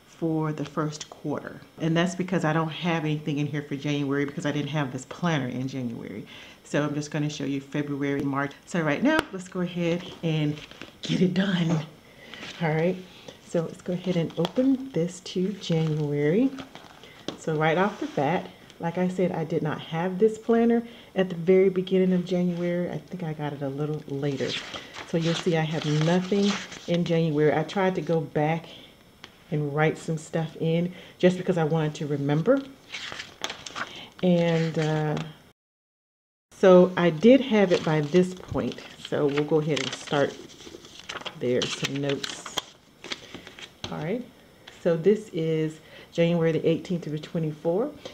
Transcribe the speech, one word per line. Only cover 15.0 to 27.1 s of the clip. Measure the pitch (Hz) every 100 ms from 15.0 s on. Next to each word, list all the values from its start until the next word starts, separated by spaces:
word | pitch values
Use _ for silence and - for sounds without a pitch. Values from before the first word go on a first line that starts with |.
| 175 -
to | - 185 190
January. | 190 - 165 160 151 147 147 147 190 262 - - - - - - - - - -
So | 156
right | 156 160
off | 202 202
the | 302
bat, | - 143 175 - - - -
like | 170 175
I | 180
said, | 180 180
I | - 156
did | 175
not | 156 -
have | - 160 185 185
this | 220 220
planner | - 233 233 233 233 - - 190
at | 185
the | 170
very | 165 190 190
beginning | 180 185 190 185
of | 180 170
January. | 180 180 170 175 175 175
I | 151
think | - 185
I | 165
got | 151 147
it | 139
a | 139
little | 139 151 151 -
later. | 139 143 131 120 - - - - - -
So | 170
you'll | 165
see | 165 190 160
I |
have | 156 160 151 151 156
nothing | 180 185 202 202 196 - - -
in | 170
January. | 175